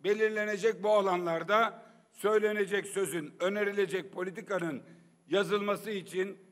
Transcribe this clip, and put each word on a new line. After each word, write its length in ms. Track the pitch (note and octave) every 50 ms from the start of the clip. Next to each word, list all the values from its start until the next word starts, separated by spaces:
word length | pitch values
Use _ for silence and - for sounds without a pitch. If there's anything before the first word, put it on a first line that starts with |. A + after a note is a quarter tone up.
| -
belirlenecek 800 | F#3 G#3 G#3+ A3 A3 A3 G#3+ G#3+ G#3 G#3+ F#3+ F#3 A3+ G#3 F3 F#3+
bu 80 | G#3
alanlarda 920 | G#3+ G#3 F#3+ G3 F3+ F3 F3 E3+ E3 E3 E3 F3+ G3+ A3 A3+ G#3+ - - - - - _ _ _ _
söylenecek 720 | - - G#3 G#3+ G#3+ G#3+ G#3+ G#3+ G#3 G3+ F3 G3 G3 F3+
sözün, 480 | G3 - G3 G3 D#3 D3+ F3 D3+ D3 - -
önerilecek 720 | F3 F#3+ G3+ G#3 G#3 G3+ G3+ G3+ G3 E3+ E3+ F#3+ D#3+ - -
politikanın 680 | - F#3 F#3+ F3+ F3 F3+ - G3+ F3+ E3+ E3 C#3+ A#2 - - - - - _ _ _ _ -
yazılması 640 | D#3 G3 G3+ E3 G3+ G#3 G3+ G#3 G3+ - - G#3+
için 480 | G#3+ G3 E3+ - E3 F#3 F#3+ G3 F#3+ - - -